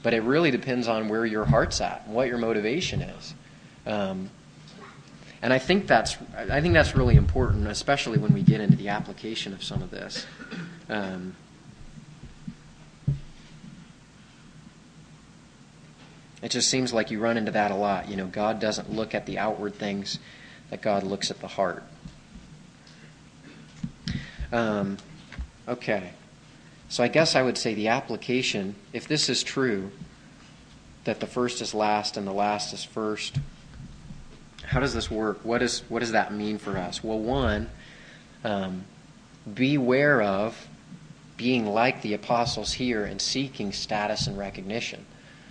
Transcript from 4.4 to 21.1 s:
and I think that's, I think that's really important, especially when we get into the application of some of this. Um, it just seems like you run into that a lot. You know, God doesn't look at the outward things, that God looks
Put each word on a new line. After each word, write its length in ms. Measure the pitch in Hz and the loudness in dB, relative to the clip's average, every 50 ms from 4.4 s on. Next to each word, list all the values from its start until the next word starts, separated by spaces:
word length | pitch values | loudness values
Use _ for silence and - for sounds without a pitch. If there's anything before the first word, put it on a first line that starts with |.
| - - - - - - - - - - - - - - - - - - - - | -20 -20 -20 -20 -20 -20 -20 -18 -20 -20 -20 -20 -20 -20 -20 -20 -20 -20 -12 -4
and 120 | - 120 127 | 2 2 2
I 60 | 131 | 2
think 280 | - - 180 208 190 | 4 4 2 2 6
that's, 300 | - 139 113 - - - - - - - | 6 6 6 6 4 -4 -6 -10 -14 -12
I 240 | 107 113 95 117 147 | -10 -4 0 0 2
think 140 | 156 175 170 | 4 6 6
that's 200 | 160 143 - - | 6 6 6 4
really 220 | 143 127 123 120 | 4 8 10 10
important, 520 | 139 135 - - 131 127 120 - 104 107 | 10 8 8 4 4 4 4 4 2 0
especially 500 | 107 - - - - 139 139 - 127 113 | -2 -2 -2 2 2 2 2 2 2 2
when 160 | 104 101 107 101 | 2 6 6 4
we 80 | 101 | 8
get 180 | - - 110 107 | 8 6 6 6
into 160 | 104 98 98 | 6 6 6
the 140 | - 98 101 | 6 6 -2
application 640 | 104 107 - - 95 - - 107 110 - - 104 98 | -2 -2 -2 -6 -10 -8 -8 -6 -6 -4 -6 -6 -8
of 100 | 92 - | -8 -8
some 180 | - 98 101 | -6 -6 -6
of 100 | 92 92 | -6 -6
this. 340 | - 98 95 - - - - - - - - - - 180 165 - - - - - | -8 -10 -10 -8 -8 -8 -10 -10 -14 -16 -14 -12 -10 -12 -10 -12 -14 -16 -8 -4
Um, 480 | 110 107 98 95 92 92 90 92 90 - - - - - - - - - - - - - - - - - - - - - - - - - - - - - - - - - - - 143 - - - - - - - - - - - - - - - - - - - - - - - - - - - - - - - - - - - - - - - - - - - - - - - - - - - - - - - - - - - - - - - - - | -4 -4 -2 -4 -6 -8 -8 -10 -12 -14 -20 -20 -20 -20 -20 -20 -20 -18 -18 -18 -18 -18 -20 -20 -20 -20 -18 -18 -18 -14 -14 -16 -16 -16 -20 -20 -20 -20 -20 -20 -20 -4 -2 -2 -2 -2 -6 -14 -16 -20 -20 -20 -20 -18 -18 -18 -18 -18 -20 -20 -20 -20 -20 -20 -20 -20 -20 -20 -20 -20 -20 -20 -20 -20 -20 -20 -20 -20 -20 -20 -20 -20 -20 -20 -20 -20 -20 -20 -20 -20 -20 -20 -20 -20 -20 -20 -20 -20 -20 -20 -20 -20 -20 -20 -20 -20 -20 -20 -16 -10
it 80 | - 117 | -6 -2
just 200 | - 123 113 - | 0 2 2 4
seems 220 | 135 131 127 123 | 4 2 2 2
like 200 | 120 113 107 - | 2 0 0 0
you 80 | 110 104 | -2 0
run 180 | 113 117 117 | 2 2 2
into 140 | 117 107 107 | 2 0 2
that 200 | 92 107 104 101 | 2 2 2 4
a 40 | 98 | 2
lot. 340 | 95 104 101 98 92 85 101 | 2 2 2 2 0 -2 -4
You 80 | 101 | -6
know, 100 | 95 95 | -4 -6
God 320 | 92 87 107 104 107 110 104 | -4 -2 0 0 0 0 0
doesn't 320 | 110 107 104 107 - - | 0 0 0 -2 -6 -4
look 240 | 107 110 110 107 - | -2 -2 -2 -2 -2
at 100 | 104 - | -4 -4
the 120 | - 95 | -4 -4
outward 380 | 95 101 110 104 90 104 104 101 | -2 -2 -2 -2 -2 -4 -6 -6
things, 440 | - 110 101 98 101 98 - - - - - - - - - - - - - | -4 -4 -4 -4 -4 -4 -6 -8 -10 -12 -18 -20 -20 -20 -20 -20 -20 -12 -12
that 120 | - - | -12 -2
God 220 | - 110 101 98 98 | 0 2 2 2 0
looks 280 | 95 | -2